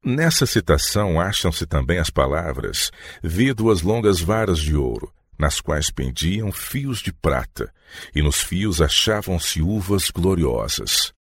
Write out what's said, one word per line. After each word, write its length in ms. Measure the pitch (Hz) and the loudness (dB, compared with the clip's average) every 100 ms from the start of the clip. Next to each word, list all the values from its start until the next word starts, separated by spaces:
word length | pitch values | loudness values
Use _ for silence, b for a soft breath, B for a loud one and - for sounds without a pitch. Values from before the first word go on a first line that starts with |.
Nessa 440 | - 131 165 - - | -2 2 2 2 2
citação 720 | 117 - 73 - 107 104 80 | 2 4 2 4 0 2 2
acham-se 460 | 90 101 92 80 - | 2 0 -2 -2 -2
também 320 | 76 65 87 | -2 0 0
as 100 | 80 | 0
palavras: 800 | - 67 76 85 65 - - - B B B | 2 2 0 -2 -6 -6 -4 -6 B B B
"Vi 320 | 82 87 131 | -4 2 2
duas 300 | 120 113 101 | 2 2 4
longas 360 | 82 113 104 92 | 2 2 4 2
varas 380 | 80 110 107 82 | 2 0 2 2
de 180 | 76 76 | 2 2
ouro, 380 | 65 55 - _ _ - | 0 -2 -10 _ _ -2
nas 240 | 73 - | -2 -2
quais 300 | - 78 71 | -2 -2 -2
pendiam 600 | - 67 64 80 101 107 | -2 -4 -2 -2 0 -4
fios 460 | - - 131 139 120 | -6 -6 -6 -4 -4
de 160 | - | -6
prata, 580 | - - 65 - - - B B B B 73 | -2 0 0 -4 -8 -10 B B B B 0
e 80 | |
nos 180 | 73 69 | 2 2
fios 400 | - 87 104 80 | -2 -2 0 2
achavam-se 800 | 78 - - 107 98 87 - - | 2 2 0 0 -2 -2 -2 -2
uvas 480 | 80 107 92 101 - | 0 0 0 0 0
gloriosas." 1040 | - 87 92 76 58 55 - 53 - - _ | 0 2 2 2 0 -2 -6 -2 -2 -2 _